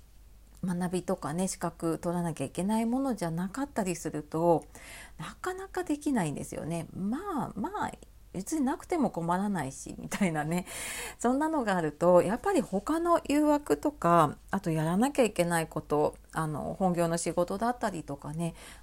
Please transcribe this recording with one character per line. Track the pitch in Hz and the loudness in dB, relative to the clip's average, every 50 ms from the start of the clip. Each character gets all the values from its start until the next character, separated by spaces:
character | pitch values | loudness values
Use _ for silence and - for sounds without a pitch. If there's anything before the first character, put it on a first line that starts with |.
| - - - - - - - - - - - - - | -20 -20 -20 -20 -20 -20 -20 -20 -20 -20 -12 -6 -4
う、 | |
学 | 185 175 175 185 175 185 | -2 -2 -2 -2 -2 -2
び | 180 - | -2 -2
と | - 160 | -2 -2
か | - - 139 151 | -2 -4 -4 -2
ね、 | 175 190 | -2 -2
資 | 185 - | -2 -2
格 | - - 170 - - - 165 160 - | -4 -4 -6 -4 -4 -2 -2 -2 -2
取 | - 175 170 | -2 -2 -2
ら | 175 170 | 0 -2
な | 170 180 | -2 -2
き | - | -4
ゃ | 139 | -6
い | 120 | -6
け | - - 180 | -4 -2 -2
な | 202 220 226 | 0 0 0
い | 233 | 0
も | 226 240 262 | 0 0 0
の | 277 269 233 | 0 -2 -2
じ | 196 185 | -2 -2
ゃ | 165 | -4
な | 160 170 185 190 | -2 -2 -4 -4
か | - 180 226 | -4 -6 -6
っ | |
た | - - - 196 | -4 -2 -2 -2
り | 185 170 | -2 -4
す | - - 160 | -4 -6 -6
る | - 151 151 | -6 -6 -6
と、 | - - 160 170 170 165 151 - - - - - - - - - - - | -4 -2 2 4 4 4 4 2 -4 -16 -18 -18 -16 -16 -16 -18 -16 -14
な | - 156 - 220 - | -14 -14 -14 -12 -8
か | - 370 370 | -8 -6 -6
な | 370 381 | -6 -8
か | 381 - 370 359 | -6 -4 -4 -2
で | - 294 285 | -2 -2 -2
き | - 302 269 | 0 0 2
な | 233 170 | 2 2
い | 151 | 0
ん | 139 | -2
で | - 214 | -4 -8
す | - - | -8 -8
よ | - - | -6 -6
ね。 | 156 170 170 - - - | -4 -4 -4 -6 -8 -8
ま | - 185 202 233 302 403 403 349 262 175 - - | -6 -4 -4 -4 -4 -4 -4 -4 -4 -4 -4 -6
あ、 | - | -6
ま | 226 349 415 403 277 | -6 -4 -4 -4 -6
あ、 | - - - - - - - - - - | -6 -8 -10 -18 -20 -20 -20 -20 -12 -10
別 | 175 190 - 320 | -10 -6 -4 -2
に | 320 262 | 0 0
な | 254 311 | 0 -2
く | 349 - | -4 -4
て | - 359 | -2 0
も | 330 254 196 | 2 2 0
困 | - 170 165 170 175 | 0 -2 0 0 0
ら | 185 196 208 | 0 0 0
な | 202 170 135 | -2 -2 -4
い | 135 | -6
し、 | - - - - - | -8 -10 -12 -12 -12
み | - - | -12 -10
た | 151 - - 208 | -6 -2 0 2
い | 180 | 2
な | 160 151 147 | 2 0 0
ね。 | 156 170 180 185 - - - - - - - - - - - | 0 0 -2 -2 -4 -8 -10 -10 -8 -8 -10 -10 -12 -6 -2
そ | - 233 254 | 0 2 2
ん | 277 | 2
な | 311 320 | 2 2
の | 320 294 233 | 0 0 0
が | 208 190 | 2 2
あ | 180 | 2
る | 160 151 | 0 -2
と、 | 143 - 170 175 180 175 | 0 4 6 8 8 8
や | 156 170 214 | 8 6 2
っ | - | 0
ぱ | - 403 403 | 0 2 2
り | 311 | 2
他 | 185 - - - - - 302 330 | 2 2 0 -2 0 0 0 2
の | 339 349 339 - - | 4 4 2 2 4
誘 | - 277 294 302 | 2 4 4 6
惑 | 294 294 294 294 - 302 | 6 4 4 2 0 0
と | 294 - 302 | 2 0 -2
か、 | 294 - - 170 170 170 156 - - - - - | -2 0 4 6 6 6 6 4 2 -4 -8 -6
あ | - 196 | -6 -4
と | - 170 | -2 0
や | 160 156 156 | 0 2 2
ら | 160 175 | 2 2
な | 196 240 285 | 2 2 4
き | 285 285 | 4 4
ゃ | 247 | 2
い | 202 | 4
け | - - 175 | 4 2 2
な | 170 175 165 | 2 2 0
い | 160 | 0
こ | 160 - 156 | -2 -4 -8
と、 | - - 151 147 151 - - - - - - | -4 0 2 2 2 2 0 -4 -14 -8 -4
あ | - 160 | -4 -2
の、 | 156 151 - - 160 156 - | -2 -2 -4 -4 -4 -2 2
本 | 196 185 175 | 2 2 4
業 | 170 170 | 2 2
の | 165 165 | 2 0
仕 | 170 - 175 | 0 -2 0
事 | 160 175 175 175 196 | 0 0 0 0 0
だ | 196 226 240 | -2 0 -2
っ | 240 | 0
た | 240 - 208 | 0 -2 -4
り | 185 165 151 | -4 -4 -6
と | - - | -8 -10
か | - - 143 151 | -8 -8 -8 -4
ね、 | 160 170 165 165 - - - - - | -4 -4 -4 -4 -8 -14 -18 -18 -14